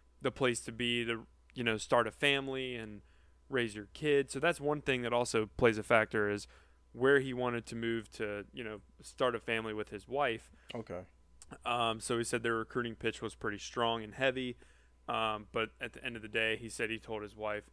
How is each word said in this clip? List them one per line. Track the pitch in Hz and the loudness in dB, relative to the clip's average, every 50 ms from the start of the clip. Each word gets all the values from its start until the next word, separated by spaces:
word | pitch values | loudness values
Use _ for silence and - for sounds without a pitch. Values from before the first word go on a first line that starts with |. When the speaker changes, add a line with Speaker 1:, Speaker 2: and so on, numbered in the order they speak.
| _ - _ - | _ -20 _ -4
Speaker 1:
the | - 131 | -2 -2
place | 123 - 139 123 120 - | 0 2 2 2 2 2
to | - - | -4 -6
be | 113 113 123 120 120 120 117 | -6 -2 0 2 2 2 2
to, | 113 117 113 117 - - - _ - - | 0 -2 -4 -6 -10 -20 -20 _ -12 -8
you | 127 120 | -2 0
know, | 117 110 | 2 0
start | 107 - - 135 120 113 | 0 2 4 4 4 4
a | 110 | 4
family | - - - 143 139 139 135 135 131 131 131 127 123 | 0 2 2 4 4 2 0 -2 -4 -4 -4 -6 -6
and | 117 110 110 104 101 - _ - - - - - _ _ - | -8 -8 -10 -12 -14 -16 _ -20 -20 -20 -20 -20 _ _ -2
raise | 135 127 120 110 101 | 0 0 0 0 -2
your | 107 104 - - | -6 -10 -12 -10
kids. | - 151 151 143 143 139 - - | -2 2 4 4 4 4 2 -2
So | 139 | 0
that's | 143 170 165 - | 2 2 2 0
one | 139 147 151 147 | 0 -2 -2 0
thing | - - 131 127 | 0 0 0 0
that | 120 117 120 | 0 2 2
also | 120 123 - - 117 110 - - | 2 2 4 2 2 0 0 2
plays | - 127 117 107 107 | 4 6 6 6 4
a | 104 | 2
factor | - 117 110 107 - - 110 104 104 | 4 4 4 6 4 2 2 2 2
is | 104 101 - - - - - - - _ _ _ - | 2 -2 -4 -8 -16 -20 -20 -20 -20 _ _ _ -4
where | 113 123 135 139 139 | 2 4 6 6 6
he | 131 135 123 | 4 2 -2
wanted | 123 123 123 120 117 113 | -2 0 0 0 -2 -4
to | - 117 | -6 -6
move | 117 113 117 113 113 107 - | -4 -2 -2 -2 -2 -4 -8
to, | - - 113 104 104 104 98 - - | -8 -6 -6 -4 -4 -6 -8 -10 -12
you | 131 120 | -10 -10
know, | 107 107 104 - - - - | -10 -10 -12 -14 -18 -20 -20
start | - - - - 135 127 120 | -18 -14 -2 0 2 2 2
a | 110 | 0
family | - - 113 113 110 110 107 | -2 -2 -2 0 0 -2 -4
with | 107 104 - | -4 -4 -6
his | 107 101 - | -8 -12 -8
wife. | - 120 139 147 127 113 110 - - - - - - - | -4 0 0 2 2 0 -2 -6 -14 -20 -20 -14 -10 -10
Speaker 2:
Okay. | 120 113 - 92 90 92 - - _ - - - - - - - - - | -8 -8 -8 -8 -10 -10 -12 -18 _ -20 -20 -20 -20 -20 -20 -20 -10 -4
Speaker 1:
Um, | 120 120 123 117 113 110 110 | -2 0 2 2 0 0 -2
so | - - 123 | -2 -2 0
he | 117 117 | 0 0
said | - - 120 113 | 0 -2 0 0
their | 117 113 | 0 0
recruiting | 113 113 - - 127 120 117 113 | 0 -2 -4 -4 -4 -4 -4 -6
pitch | - - 113 107 - | -4 -4 -4 -4 -4
was | 117 107 - | -6 -8 -8
pretty | - - 110 104 101 | -6 -4 -4 -4 -4
strong | - - - 123 120 117 113 113 110 | -8 -8 -2 0 2 2 0 0 -4
and | 107 107 | -8 -4
heavy. | - 131 135 127 131 127 123 120 - - - - - _ _ _ _ _ | 0 0 0 0 0 -4 -6 -8 -10 -16 -20 -20 -20 _ _ _ _ _
Um, | - 117 113 113 110 110 104 104 - | -4 -2 0 0 0 0 -4 -6 -4
but | - 120 110 110 - - | -2 -2 -2 -2 -4 -8
at | 123 117 - | -12 -12 -10
the | - - | -10 -8
end | 127 117 | -8 -8
of | 113 107 | -8 -8
the | |
day, | 107 107 113 113 110 110 | -4 0 2 2 2 2
he | 110 120 110 | 0 -4 -8
said | - - 117 107 | -4 -2 -2 -2
he | 113 | -2
told | 107 - - 110 107 | -4 -6 -6 -6 -6
his | 107 104 101 | -6 -8 -8
wife | 107 107 107 104 104 101 - | -6 -4 -4 -4 -4 -6 -10